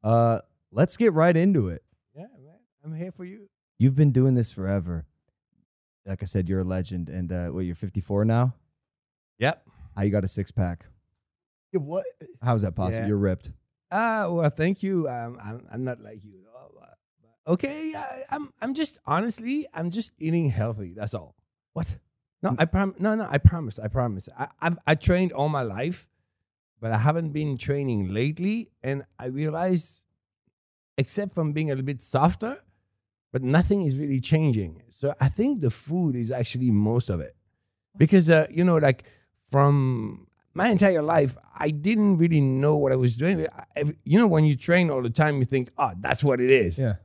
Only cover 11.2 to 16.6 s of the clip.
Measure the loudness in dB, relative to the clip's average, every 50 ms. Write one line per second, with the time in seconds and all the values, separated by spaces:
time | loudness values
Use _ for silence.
11.2 | _ _ _ _ _ _ _ _ _ _ -6 -6 -6 -4 -6 -6 -6 -8 -12 _
12.2 | -20 -20 -20 -6 -2 0 0 0 0 -2 -4 -4 -4 -4 -2 -4 -2 -2 -2 0
13.2 | 0 0 -2 -4 -8 -18 -20 _ _ _ _ _ _ _ -4 -2 -2 0 -2 -2
14.2 | -2 -2 -2 0 0 0 0 0 -2 -2 -2 -2 -4 -2 -2 -2 -2 -4 -6 -8
15.2 | -10 -10 -12 -14 -14 -14 -14 -14 -16 -14 -10 -8 -6 -6 -8 -8 -12 -20 -20 -20
16.2 | -20 -20 -20 -20 _ _ _ -20